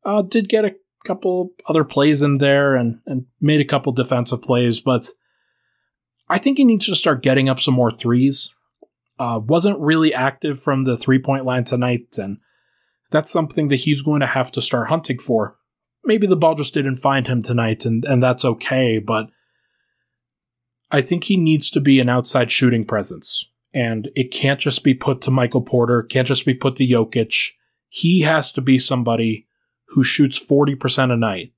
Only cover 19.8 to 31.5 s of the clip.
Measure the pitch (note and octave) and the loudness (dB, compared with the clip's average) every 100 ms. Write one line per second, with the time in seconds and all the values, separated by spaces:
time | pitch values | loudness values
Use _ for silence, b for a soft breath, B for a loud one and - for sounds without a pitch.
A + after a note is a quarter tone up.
19.8 | _ _ _ _ _ _ _ _ _ _ | _ _ _ _ _ _ _ _ _ _
20.8 | _ C#3+ C3 F3 - F#3+ D#3+ D#3 - - | _ -2 0 -4 0 2 4 2 2 0
21.8 | C#3 C3+ B2 B2 A#2+ C3+ A#2+ - B2+ A#2 | 4 4 4 0 2 0 0 2 2 2
22.8 | G#2 G#2+ F#2 E2+ - - - _ _ C#3+ | 0 -4 -4 -8 -8 -8 -10 _ _ -4
23.8 | A#2 A2+ A2+ - B2+ - C#3 C3+ - C3 | -4 -4 -6 -4 -4 -2 -2 0 -2 0
24.8 | - C3 - C3 - C3 A#2+ B2+ A#2+ B2 | 0 0 0 -4 0 0 0 -2 0 0
25.8 | A#2+ A#2+ A2+ C3 B2+ C3+ - B2+ C#3 C3+ | 2 0 0 -2 0 0 -2 -2 -2 0
26.8 | C3 A#2+ A2+ B2 A2+ - - _ _ _ | 2 2 2 -2 -2 -2 -4 _ _ _
27.8 | _ - E3+ F3+ D3+ D#3+ C#3+ - C3 C3 | _ -4 0 2 2 0 -2 -4 2 2
28.8 | - C3 A#2+ A2+ A2+ A2 _ _ _ _ | 2 0 0 0 -2 -4 _ _ _ _
29.8 | _ - B2+ - C#3 - - C#3 C#3+ C3+ | _ 0 0 2 0 0 0 2 2 -2
30.8 | - - C3 A#2 A2+ F#2+ E2 | -2 0 0 2 0 -4 -10